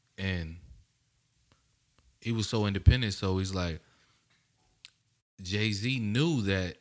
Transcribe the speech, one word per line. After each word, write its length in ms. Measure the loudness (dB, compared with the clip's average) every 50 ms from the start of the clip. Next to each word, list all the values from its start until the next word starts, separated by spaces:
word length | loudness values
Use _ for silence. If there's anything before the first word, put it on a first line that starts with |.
| _ _ _ -4
And 380 | -2 -2 -2 -2 -2 -6 -8 -12 -16 -20 -20 -20 -20 _ _ _ _ _ _ _ _ _ _ _ _ _ -20 _ _ _ _ _ _ _ _ _ _ _ _ _
he 120 | -4 -2 0
was 160 | 0 0 0
so 180 | 0 2 2
independent, 480 | 2 0 4 6 6 6 6 2 -2 -2
so 240 | -2 0 0 2 0
he's 160 | 0 0 -2
like, 260 | -2 -2 -2 -4 -6 -10 _ _ _ _ _ _ _ _ _ _ _ _ _ _ _ _ _ _ _ -20 -20 -20 _ _ _ _ _ _ _ _ -14 -8
Jay-Z 560 | -6 -2 0 0 0 0 -2 -2 -2 -2 -2
knew 440 | -2 0 2 2 2 2 2 0 2
that 340 | 2 2 2 0 -2 -4 -8